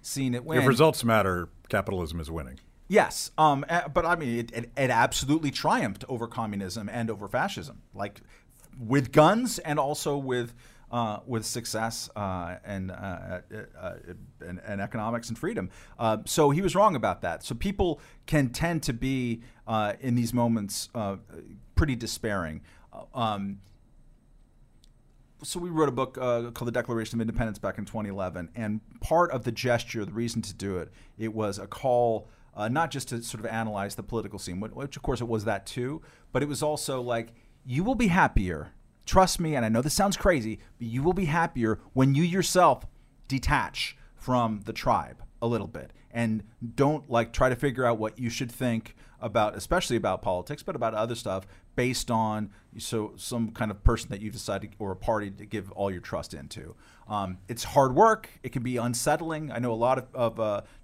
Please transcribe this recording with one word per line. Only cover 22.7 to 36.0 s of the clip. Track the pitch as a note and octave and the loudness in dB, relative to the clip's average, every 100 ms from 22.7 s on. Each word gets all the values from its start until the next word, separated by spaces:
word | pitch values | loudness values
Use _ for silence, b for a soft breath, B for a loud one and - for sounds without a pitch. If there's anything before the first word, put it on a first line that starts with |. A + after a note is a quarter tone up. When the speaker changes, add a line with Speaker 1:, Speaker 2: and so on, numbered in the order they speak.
| b b | b b
Speaker 1:
Uh, | G2 - | -20 -12
um, | - A2+ G2+ G2 G2 - - _ - - - _ - _ _ - _ - _ _ _ _ _ | -2 -2 -2 -4 -8 -14 -20 _ -20 -20 -20 _ -20 _ _ -20 _ -20 _ _ _ _ _
so | C#3+ F3+ | -10 -6
we | F3 | -2
wrote | D#3 D3 | 2 2
a | |
book, | B2 B2+ C3 | 2 -2 -2
uh, | B2+ A#2+ A#2+ | 0 0 -2
called | A#2 A#2+ | -6 -4
The | |
Declaration | A#2+ A#2 A2+ A2 A#2 | -2 -2 -2 -2 -2
of | |
Independence | A#2 G2+ A2+ G2 | -2 0 -2 -2
back | G2 F#2 | -6 -6
in | G2 | -8
twenty | A2 G#2 | -6 -6
eleven, | G2 F#2 F2+ E2+ A#2 | -4 -6 -6 -10 -6
and | G#2+ G#2+ - - | -4 -4 -8 -10
part | - D#3+ F3 | 2 4 4
of | C3 | 2
the | B2 | -4
gesture, | A2 B2 A#2+ - A#2 | -2 2 2 0 -6
the | G2 | -4
reason | G2+ A#2 A2+ | -4 -2 -2
to | G#2 - | -6 -6
do | G2 F#2 | -6 -4
it, | D#2+ b b - | -6 b b -8
it | A2 | -6
was | A2 G#2 G2+ | -2 -2 -4
a | G2+ | -8
call, | - C3+ B2 A#2+ A2 b b b - | -4 2 4 4 2 b b b -6
uh, | G#2+ | -2
not | C#3 E3 | 0 0
just | C#3 - | -4 -6
to | A#2 | -8
sort | A#2 A#2 | -8 -8
of | G#2 | -6
analyze | A2 A2+ G#2 G2+ - | -4 -4 -4 -6 -8
the | |
political | G2 A#2 G2+ G2+ | -6 -6 -6 -8
scene, | - F2+ | -8 -8
wh-, | A2 - | -8 -8
which | C#3+ - | -12 -6
of | |
course | - B2 | -4 -4
it | A#2+ | -2
was | A2 G#2 | -2 -2
that | G2+ - | -4 -4
too, | - B2 D#3 | -6 -6 -8